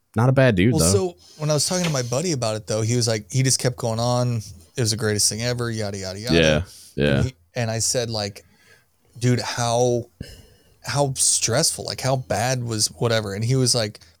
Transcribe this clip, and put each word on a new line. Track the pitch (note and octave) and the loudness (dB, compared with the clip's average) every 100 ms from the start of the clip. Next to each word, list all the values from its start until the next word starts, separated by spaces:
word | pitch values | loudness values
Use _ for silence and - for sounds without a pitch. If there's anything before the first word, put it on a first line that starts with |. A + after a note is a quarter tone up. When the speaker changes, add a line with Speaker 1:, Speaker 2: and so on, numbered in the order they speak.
| _ - | _ 0
Speaker 1:
not | B2 | 2
a | |
bad | C3+ C3 | 6 4
dude, | G2 G#2 | 6 4
Speaker 2:
Well, | A#2 | 6
Speaker 1:
though. | - | 4
Speaker 2:
so | G3 F#3 - - - | 4 2 -6 -18 -8
when | D3+ | -2
I | |
was | D3+ - | 0 0
talking | F3+ | 0
to | E3+ | 0
my | C#3+ | -2
buddy | A#2+ B2+ F3+ | -2 -2 -2
about | D3 A#2 G#2+ | -2 -2 -4
it, | - | -4
though, | A2 | -2
he | A2 A#2+ | 0 2
was | A2+ | 2
like, | A2 G#2+ | -2 -2
he | C3 | 0
just | C3 - | 2 2
kept | C3 A#2+ | 0 -2
going | A#2 A2+ | -4 -2
on. | A#2+ B2 B2 A#2+ - - - - | 0 0 0 -2 -6 -14 -14 -4
It | |
was | A2+ | -2
the | G#2+ | 0
greatest | A2 G#2 - | 0 2 0
thing | G#2+ | 0
ever, | A#2+ B2 A#2+ | -4 -4 -4
yada, | A2 G#2 G2+ | -4 -6 -6
yada, | F#2+ F#2+ | -8 -8
yada. | G#2+ | 0
Speaker 1:
Yeah, | E2+ D#2 D2+ F2+ - - | 4 4 2 0 -12 -14
yeah. | - C#2+ C#2 | -2 2 2
Speaker 2:
And | C3 | 0
he, | - _ | -4 _
and | - A2+ | -6 -4
I | A2+ | -2
said, | - C3+ A#2 | -2 -2 -2
like, | A2 G2+ - _ _ _ - _ _ _ - | -4 -6 -8 _ _ _ -20 _ _ _ -4
"Dude, | B2 A#2+ | 0 0
how, | - - A#2 A#2 B2 A#2+ A#2 - - - - _ _ _ | -2 -4 0 2 2 0 -4 -12 -18 -18 -20 _ _ _
how | - B2+ C#3+ | -6 -2 0
stressful, | C3+ - - - A#2 E3 - | 0 0 0 0 2 0 -2
like, | - - | -6 -4
how | B2+ C3 | -2 -2
bad | B2+ G2+ A#2+ C3 | -2 -2 0 -2
was | A#2+ A2 - | -4 -2 -4
whatever?" | - A#2+ A2+ G#2+ | -2 0 0 -2
And | G2 | -4
he | A#2 | 0
was | C3+ B2+ | 2 2
like, | A#2+ G#2+ - - _ | 0 -2 -6 -20 _